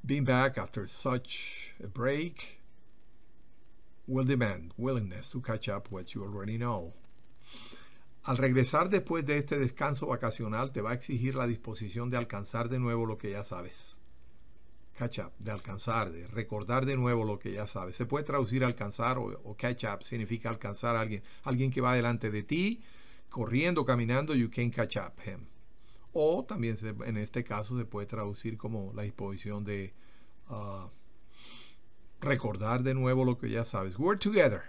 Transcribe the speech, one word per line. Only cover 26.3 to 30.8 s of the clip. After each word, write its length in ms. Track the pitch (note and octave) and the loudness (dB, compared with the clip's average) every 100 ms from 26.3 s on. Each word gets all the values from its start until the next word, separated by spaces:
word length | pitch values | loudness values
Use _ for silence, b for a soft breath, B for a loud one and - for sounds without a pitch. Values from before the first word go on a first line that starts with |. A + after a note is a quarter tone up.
| F3+ | 4
también 320 | B3+ G#3+ A#2 G#2+ | 0 0 0 0
se, 140 | A2 | -4
en 260 | G#2+ A2+ A2 | -4 -2 -2
este 260 | G#2+ B2 | 0 -2
caso 320 | A2+ G#2+ G#2 B2 | -2 -2 -2 -2
se 80 | A2 | -2
puede 200 | G#2 G2+ | -4 -4
traducir 520 | A2 G#2 G2+ A2+ A2 | -4 -4 -4 -4 -4
como 340 | A2 A2 F#2+ | -4 -4 -4
la 80 | G#2+ | -4
disposición 600 | G#2 - G2 F#2+ G#2 G#2 | -4 -4 -4 -4 -4 -4
de, 300 | G2+ G2+ F#2+ b b b b b - | -2 -4 -4 b b b b b -8
ah, 400 | A2 G2+ G2 | -8 -6 -8